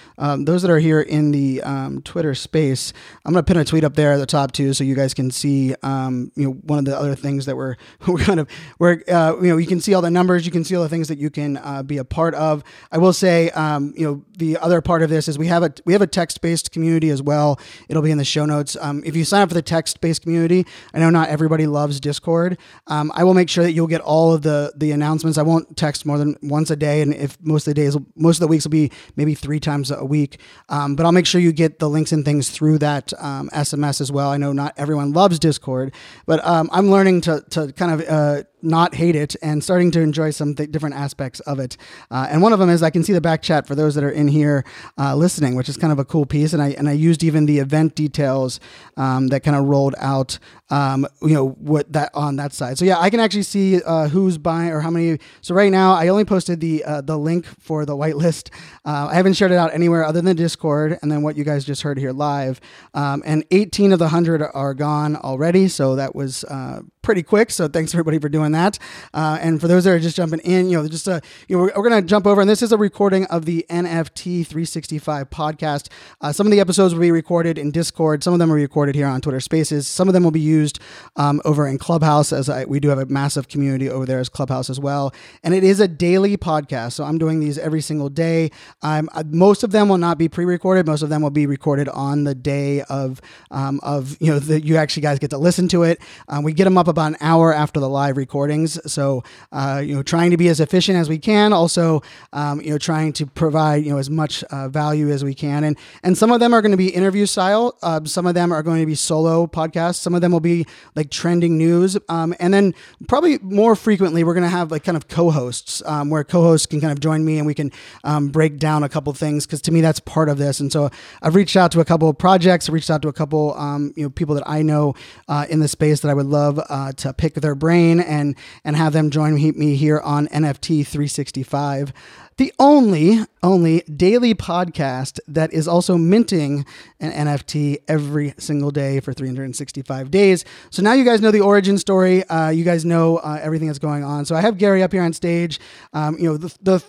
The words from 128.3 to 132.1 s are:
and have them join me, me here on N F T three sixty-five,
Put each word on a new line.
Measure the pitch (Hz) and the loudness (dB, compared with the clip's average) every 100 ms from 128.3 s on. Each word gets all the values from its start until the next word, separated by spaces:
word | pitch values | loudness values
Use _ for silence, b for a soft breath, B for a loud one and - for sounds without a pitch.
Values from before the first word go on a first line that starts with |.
| 139 B B | -4 B B
and | 151 151 | -4 0
have | 160 | 2
them | 156 151 | 2 0
join | 147 151 151 | 0 0 2
me, | 156 | 2
me | 156 151 139 | 0 0 2
here | 151 151 | 2 0
on | 147 147 147 | 0 -2 -2
N | 147 156 | 0 -2
F | 139 | -2
T | - 156 | -2 -2
three | 143 147 147 | -2 -4 -4
sixty-five, | - 139 139 135 143 143 139 143 - B | -4 -8 -8 -6 -4 -4 -4 -6 -10 B